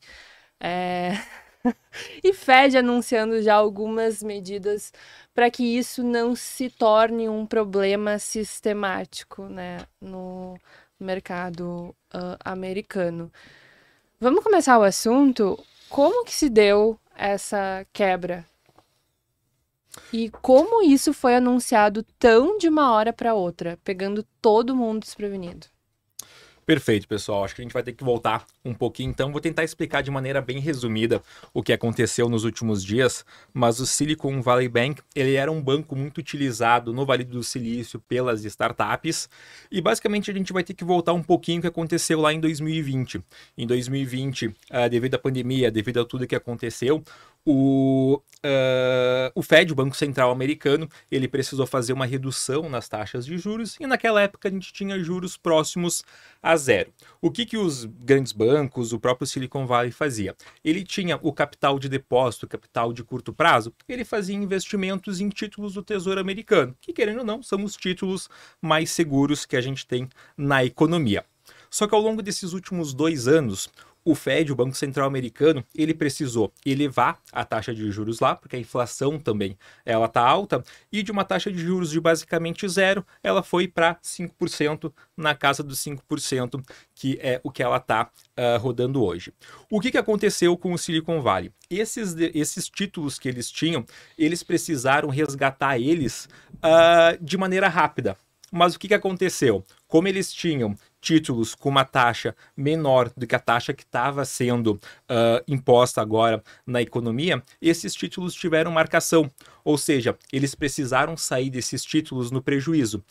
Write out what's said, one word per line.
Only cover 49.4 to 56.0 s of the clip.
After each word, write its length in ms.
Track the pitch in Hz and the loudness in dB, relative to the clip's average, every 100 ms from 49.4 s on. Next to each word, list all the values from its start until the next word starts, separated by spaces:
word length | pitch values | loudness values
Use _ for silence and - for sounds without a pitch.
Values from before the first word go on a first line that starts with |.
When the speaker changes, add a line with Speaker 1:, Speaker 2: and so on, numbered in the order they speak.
Speaker 2:
Fed, 300 | 147 160 180 | 4 6 6
o 40 | 135 | 2
Banco 200 | 139 - | -2 -2
Central 360 | 147 135 127 | -4 2 2
americano, 580 | 127 131 143 143 147 156 - _ | 2 -2 -2 0 0 0 -14 _
ele 200 | 139 131 | -4 -2
precisou 360 | 135 127 135 127 | -2 -4 -4 -2
fazer 280 | 135 120 | -2 -2
uma 120 | 131 123 | -4 -4
redução 640 | 135 131 - - 139 165 | -4 -6 -6 -4 -4 -4
nas 220 | 123 - | -8 -8
taxas 360 | 107 107 127 123 | -8 -8 -8 -8
de 120 | 175 | -8
juros, 400 | 196 220 226 - | -6 -6 -8 -10
e 80 | 277 | -4
naquela 340 | 262 226 208 | -2 2 2
época 280 | 202 - 202 | 2 -2 -6
a 20 | |
gente 220 | 190 - | -6 -8
tinha 280 | - 196 196 | -10 -6 -4
juros 360 | 165 185 180 - | -4 -4 -6 -6
próximos 640 | 170 160 151 180 170 - | 2 2 2 -2 -2 -4